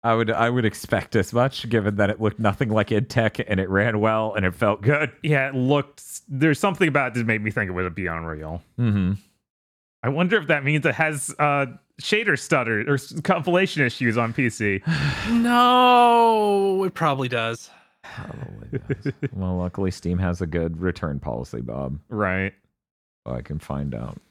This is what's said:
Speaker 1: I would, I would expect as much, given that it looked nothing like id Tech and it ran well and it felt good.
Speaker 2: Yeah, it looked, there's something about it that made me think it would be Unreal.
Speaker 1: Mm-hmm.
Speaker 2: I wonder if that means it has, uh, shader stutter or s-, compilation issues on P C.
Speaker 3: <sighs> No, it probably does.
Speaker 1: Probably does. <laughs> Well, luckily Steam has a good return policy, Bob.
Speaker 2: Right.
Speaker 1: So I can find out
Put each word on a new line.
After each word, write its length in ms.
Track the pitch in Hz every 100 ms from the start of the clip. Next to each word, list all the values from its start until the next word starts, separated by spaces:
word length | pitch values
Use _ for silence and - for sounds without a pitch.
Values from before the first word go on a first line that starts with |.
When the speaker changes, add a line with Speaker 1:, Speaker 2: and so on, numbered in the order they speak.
Speaker 1:
I 120 | 117 113
would, 140 | 113
I 180 | 117 117
would 160 | 123 113
expect 500 | - - 107 - 113
as 160 | 92
much, 380 | 117 131 - 117
given 260 | 113 101 101
that 120 | 101
it 100 | 107
looked 200 | 107 -
nothing 300 | 110 98 120
like 220 | 110 104
id 180 | 107 -
Tech 280 | - 113 -
and 200 | 117 98
it 100 | 95
ran 300 | 95 110 107
well 340 | 110 110 110
and 100 | 107 92
it 100 | 85
felt 260 | 110 104
good. 300 | 101 147 147 -
Speaker 2:
Yeah, 260 | 151 147 135
it 60 | 135
looked, 480 | 127 143 135 - - - -
there's 320 | 135 160 143
something 280 | 202 170 170
about 220 | 143 127
it 80 | 117
that 80 | 113
made 140 | 110
me 80 | 107
think 180 | 113 98
it 40 |
would 200 | 90 90 82
be 120 | 90
Unreal. 540 | 82 82 78 78 85 - -
Speaker 1:
Mm-hmm. 340 | 120 104 90 101 _ _ _ _ _ _ _ _
Speaker 2:
I 60 | 117
wonder 280 | 139 180 156
if 100 | 151
that 160 | 151
means 220 | 139 151 147
it 100 | 127
has, 380 | 156 151 - -
uh, 300 | 147 143 139 - _ -
shader 360 | - 214 214 143
stutter 420 | - 147 117 107 104
or 60 | 139
s-, 180 | - 165
compilation 600 | 151 175 156 175 190 - 127
issues 320 | - 123 113
on 160 | 117
P 160 | 117 123
C. 320 | - 104 95 165
Speaker 3:
<sighs> 420 | 156 143 131 -
No, 1500 | 233 233 240 247 247 254 247 240 233 233 220 208 202 196 190
it 120 | 190 -
probably 320 | 160 135 127
does. 420 | 120 113 117 - - _ _
Speaker 1:
Probably 800 | - - - - - 104 - 131
does. 340 | - 131 143 -
<laughs> 100 | 143
Well, 240 | 101 92 90
luckily 340 | 90 - 95
Steam 260 | - 85 90
has 240 | 92 87
a 60 | 87
good 340 | 85 82 80
return 380 | 92 85 82 71
policy, 420 | 71 58 67 60
Bob. 380 | 60 60 67 73 _
Speaker 2:
Right. 440 | 110 101 92 95 - _ _ _ _ _ _ 58
Speaker 1:
So 80 | 62
I 80 |
can 160 | 62 76
find 340 | - 69 71
out 240 | 58 60 - _